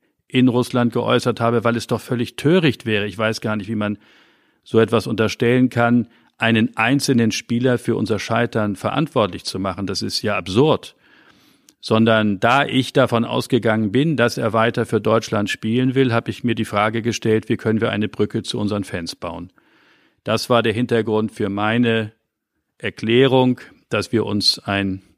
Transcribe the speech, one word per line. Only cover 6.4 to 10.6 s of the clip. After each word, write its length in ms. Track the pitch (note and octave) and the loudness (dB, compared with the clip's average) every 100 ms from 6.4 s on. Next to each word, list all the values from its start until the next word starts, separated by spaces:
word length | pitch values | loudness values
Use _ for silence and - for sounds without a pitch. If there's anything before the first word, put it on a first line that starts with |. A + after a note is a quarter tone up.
| A#2 A2 A#2+ - | 2 2 2 0
einzelnen 560 | A2+ C#3 C#3+ A#2+ A2+ | 0 0 2 2 2
Spieler 460 | - - A#2 B2+ A#2+ | -2 -4 0 2 0
für 180 | - G#2 | 0 -2
unser 220 | G#2+ G#2 | -2 -2
Scheitern 580 | - A2+ A#2+ A2+ G#2 G2 | -2 -2 0 0 -2 -2
verantwortlich 680 | G#2 C#3 D#3+ C3 G2+ F#2 | -4 -2 -2 0 0 -2
zu 140 | - F#2+ | -8 -6
machen. 280 | F#2+ F2+ G2 | -6 -4 -6
Das 160 | F#2 | -4
ist 200 | G#2 - | -6 -4
ja 140 | G#2+ G2 | -2 -2
absurd. 580 | F2 G2+ | 0 2